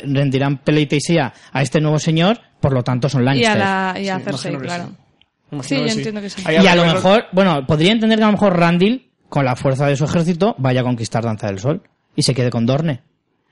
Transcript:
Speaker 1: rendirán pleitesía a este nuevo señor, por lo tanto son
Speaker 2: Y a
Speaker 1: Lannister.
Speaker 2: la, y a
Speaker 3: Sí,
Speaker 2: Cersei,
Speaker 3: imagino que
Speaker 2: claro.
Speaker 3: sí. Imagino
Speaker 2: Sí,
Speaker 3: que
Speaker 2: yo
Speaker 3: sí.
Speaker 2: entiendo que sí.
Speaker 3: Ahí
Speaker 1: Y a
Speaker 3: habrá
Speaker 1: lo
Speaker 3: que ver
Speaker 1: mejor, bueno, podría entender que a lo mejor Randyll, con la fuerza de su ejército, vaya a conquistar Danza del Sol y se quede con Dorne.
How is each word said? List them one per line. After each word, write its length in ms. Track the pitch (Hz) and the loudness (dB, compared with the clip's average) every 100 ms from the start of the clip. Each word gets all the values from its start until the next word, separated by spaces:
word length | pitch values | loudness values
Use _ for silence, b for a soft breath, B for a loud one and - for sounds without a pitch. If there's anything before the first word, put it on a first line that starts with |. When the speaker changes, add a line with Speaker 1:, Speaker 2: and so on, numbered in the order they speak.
| 139 | -2
Speaker 1:
rendirán 540 | 135 143 131 139 139 | 0 0 0 0 -2
pleitesía 720 | - 151 147 147 - 165 123 b b | 0 0 2 -2 0 0 0 b b
a 100 | 135 | -4
este 200 | 143 165 | 0 0
nuevo 180 | 151 151 | 0 0
señor, 400 | 170 160 180 240 _ _ | 0 2 2 0 _ _
por 100 | 147 | 0
lo 100 | 127 | 0
tanto 260 | 123 127 139 | 0 -2 0
son 140 | 131 | 0
Speaker 2:
Y 0 | |
a 20 | 123 | 2
Speaker 1:
Lannister. 320 | 139 226 202 | 2 2 2
Speaker 2:
la, 380 | 196 190 190 185 | 0 -2 -4 -4
y 80 | 196 | -6
a 100 | 185 | -6
Speaker 3:
Sí, 40 | |
Speaker 2:
Cersei, 280 | 202 196 185 | -6 -8 -8
Speaker 3:
imagino 60 | 139 | -8
que 40 | 160 | -8
Speaker 2:
claro. 160 | 175 - | -8 -10
Speaker 3:
sí. 100 | 196 _ _ _ _ _ | -16 _ _ _ _ _
Imagino 120 | 147 | -12
Speaker 2:
Sí, 120 | 127 269 | -4 -2
Speaker 3:
que 60 | |
Speaker 2:
yo 120 | 233 | -2
Speaker 3:
sí. 40 | 220 | -4
Speaker 2:
entiendo 220 | 220 208 | -6 -8
que 80 | 202 | -10
sí. 120 | - - | -8 0
Speaker 3:
Ahí 100 | 160 | 4
Speaker 1:
Y 20 | |
a 20 | |
Speaker 3:
habrá 140 | 190 175 | 4 4
Speaker 1:
lo 60 | |
Speaker 3:
que 40 | 170 | 4
ver 80 | 151 | 2
Speaker 1:
mejor, 300 | 185 214 - | 2 2 2
bueno, 340 | 180 190 147 131 | 0 2 0 0
podría 240 | 151 175 | 2 2
entender 260 | 233 220 220 | 2 2 2
que 60 | |
a 40 | 220 | 2
lo 40 | |
mejor 240 | 202 208 170 | 2 2 2
Randyll, 540 | 170 175 196 254 - _ _ | 2 4 2 0 -8 _ _
con 160 | 147 | -2
la 140 | 131 127 | 0 0
fuerza 300 | 139 131 143 | -2 0 0
de 100 | 135 | 0
su 80 | 151 | 0
ejército, 500 | 170 165 165 202 - | 0 0 0 -2 0
vaya 220 | 131 127 | 0 0
a 20 | 123 | 0
conquistar 380 | 117 107 117 113 | -2 -2 -2 -2
Danza 220 | 107 104 | -4 -6
del 120 | 95 | -4
Sol 240 | 123 175 - _ _ | -4 -4 -8 _ _
y 100 | - | -2
se 100 | 147 | -2
quede 160 | 135 123 | 0 -2
con 160 | 117 117 | 0 0
Dorne. 380 | 139 165 123 - _ _ _ _ | 0 -2 -6 -10 _ _ _ _